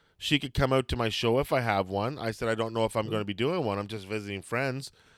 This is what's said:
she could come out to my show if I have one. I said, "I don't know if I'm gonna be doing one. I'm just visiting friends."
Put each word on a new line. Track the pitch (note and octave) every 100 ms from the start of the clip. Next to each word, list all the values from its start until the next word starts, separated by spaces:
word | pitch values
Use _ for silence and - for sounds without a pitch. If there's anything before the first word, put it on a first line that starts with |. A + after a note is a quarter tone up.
| _ _
she | - D3
could | C#3
come | - C3+
out | C3 B2+
to | B2
my | A2+
show | G#2+ A#2 B2
if | C#3+
I | C#3
have | A#2 G2 F#2
one. | G2 A2 D3
I | A2+
said, | G#2+ A#2
"I |
don't | A2 A2+
know | A2+
if | A2
I'm | A2+ A2
gonna | G#2+
be | G2+
doing | F#2+ C3 F3+
one. | A#2+ G2
I'm | G#2
just | G#2+ F#2+
visiting | G#2+ G2+ G2
friends." | - A#2 C#3 C3 - - _